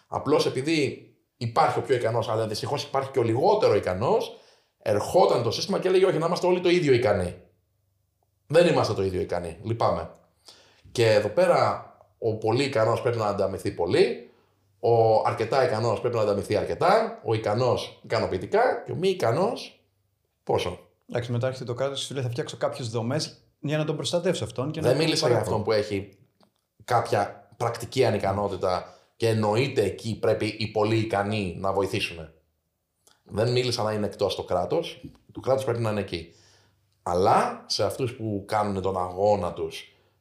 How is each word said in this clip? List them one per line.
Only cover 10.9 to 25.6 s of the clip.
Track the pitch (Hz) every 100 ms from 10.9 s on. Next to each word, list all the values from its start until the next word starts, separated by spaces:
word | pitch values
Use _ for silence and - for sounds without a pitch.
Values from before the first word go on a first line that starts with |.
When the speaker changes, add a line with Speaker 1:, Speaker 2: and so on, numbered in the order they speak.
Speaker 1:
Και | - 113
εδώ | 107 104
πέρα | 175 180 147 117 - - - _ -
ο | 113 107
πολύ | 110 120
ικανός | 143 110 110 107
πρέπει | 123 113
να | 104
ανταμυφθεί | 98 95 95 101
πολύ, | - 87 143 233 - - _ _ _ _ _
ο | 117 117 113 110 120
αρκετά | 113 107 139 120
ικανός | 107 117 101
πρέπει | 120 110
να |
ανταμυφθεί | 104 98 92 101
αρκετά, | - 104 170 220 226 -
ο | 107
ικανός | 110 101 110 127 98 - -
ικανοποιητικά | - 113 92 185 - 202 254 - -
και |
ο | 131
μη | 190
ικανός | 180 165 160 208 262 - - _ _ _ _ _ _
πόσο. | - 113 90 90 - _ -
Speaker 2:
Εντάξει, | 120 120
μετά | 120 131
έρχεται | 131 120
το |
κράτος, | 120 135 135
σου | -
λέει, | 135
«Θα | 123
φτιάξω | 135 151 -
κάποιες | 143 - 117
δομές | 117 117 151 - - _ _
για | 143 151
να | 151
τον | 147
προστατεύσω | 139 175 185 165
αυτόν | 110 - 143
και | -
να | 120
Speaker 1:
Δεν | 139
Speaker 2:
τον | 160
Speaker 1:
μίλησα | 156 147
για | 113
Speaker 2:
παρέχω». | 107
Speaker 1:
αυτόν | 107